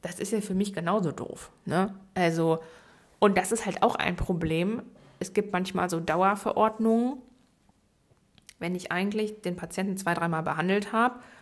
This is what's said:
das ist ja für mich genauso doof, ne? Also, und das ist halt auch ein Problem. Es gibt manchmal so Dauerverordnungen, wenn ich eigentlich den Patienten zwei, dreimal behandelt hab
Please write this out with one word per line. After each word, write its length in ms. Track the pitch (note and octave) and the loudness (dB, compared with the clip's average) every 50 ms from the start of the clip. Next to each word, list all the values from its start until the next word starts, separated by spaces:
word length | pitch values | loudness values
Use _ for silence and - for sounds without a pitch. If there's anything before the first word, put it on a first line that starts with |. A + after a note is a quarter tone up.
das 180 | - F3 - - | -10 -10 -6 -6
ist 120 | G3+ G3 | -4 -2
ja 100 | A3+ G#3 | -2 -2
für 140 | G#3 - F#3 | -2 0 0
mich 180 | F#3+ G#3 G3+ G3 | 0 0 0 -2
genauso 380 | E3 E3+ E3+ G3 A3 F3+ D3 | -4 -2 0 0 2 0 0
doof, 400 | C#3 - - - - - - - - _ - | -2 -4 -8 -10 -10 -14 -14 -18 -20 _ -6
ne? 280 | - D3 F3+ F#3+ G3+ G3 - - - - | -2 0 0 0 0 -4 -10 -18 -8 -2
Also, 440 | F#3 F3 E3 E3 E3 E3 E3 D#3+ D#3+ - - - - - - - - - _ _ - | 2 2 2 2 2 2 2 2 0 -2 -14 -20 -20 -20 -20 -20 -20 -20 _ _ 4
und 180 | G#3 G#3 F#3 | 4 6 6
das 140 | G3 - - | 4 2 2
ist 140 | A#3 - - | -2 -2 -2
halt 180 | G3+ - - - | -4 0 2 2
auch 120 | A#3 - | 2 2
ein 200 | - - - F3 | 0 -2 -2 -2
Problem. 640 | - - - F3+ E3 E3+ D#3+ D#3+ E3 F3+ G3+ A3+ C4 - - - - - - - - | -2 -2 -2 -2 0 0 0 0 0 0 0 -2 -4 -8 -12 -20 -20 -20 -20 -10 -10
Es 140 | F#3 - - | -8 -2 -2
gibt 200 | G#3 G3+ G3+ - | -2 -2 0 -2
manchmal 360 | F3+ F#3 F#3 - F3+ F3+ F3+ | -2 -2 -2 -2 -2 0 0
so 100 | E3+ E3 | 0 -2
Dauerverordnungen, 1160 | E3 E3 D#3 F3 F#3+ G3 G#3 G3+ - G#3+ - - G#3+ A3 A3 - A3 A3+ A3+ A#3 A#3+ B3+ C#4+ - - - _ _ _ _ _ _ _ _ _ _ _ _ _ _ _ _ _ _ _ _ _ _ _ - - - | 0 0 2 4 4 4 2 2 -2 -2 2 4 2 2 2 2 2 4 4 4 2 0 -2 -6 -14 -20 _ _ _ _ _ _ _ _ _ _ _ _ _ _ _ _ _ _ _ _ _ _ _ -20 -14 -8
wenn 160 | E3+ F3 F3+ | -6 -4 -4
ich 160 | F3+ - - | -4 -4 -2
eigentlich 500 | E3+ F3+ G3 G3+ G#3+ G#3+ G#3+ G#3+ G#3+ - | -2 0 0 0 0 -2 -2 -2 -4 -4
den 140 | - F3+ F3 | -4 -4 -4
Patienten 420 | F3 E3+ - - F#3+ F#3+ G3 F#3 | -4 -8 -8 -4 -4 -2 -2 -2
zwei, 160 | F#3+ - E3+ E3+ | -2 0 0 0
dreimal 300 | E3+ E3+ E3+ E3 D#3+ D#3+ | 0 0 0 0 0 0
behandelt 480 | F3 D3 D#3 E3 F#3 G3 G#3 G3+ - | -2 -2 0 2 2 2 2 0 0
hab 320 | - A3+ A#3+ B3 A#3+ - - - - - | 0 2 2 2 0 -4 -18 -20 -20 -20